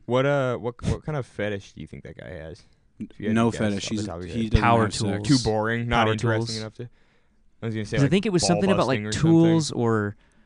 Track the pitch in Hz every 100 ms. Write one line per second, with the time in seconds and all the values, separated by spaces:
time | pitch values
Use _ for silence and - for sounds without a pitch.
0 | - 123 139 143 127 110 110 120 - -
1 | - 151 117 - 104 98 - - 76 -
2 | - - 58 78 80 - - _ _ _
3 | - - 101 110 117 - 107 101 - 110
4 | 104 87 - 117 110 - 120 117 107 -
5 | 107 98 107 135 113 107 110 117 120 117
6 | 110 107 117 110 117 110 110 - 120 -
7 | _ _ _ _ _ _ 113 110 104 117
8 | 139 185 214 175 196 170 190 180 127 117
9 | 107 104 160 165 165 165 147 - 117 110
10 | 104 - _ _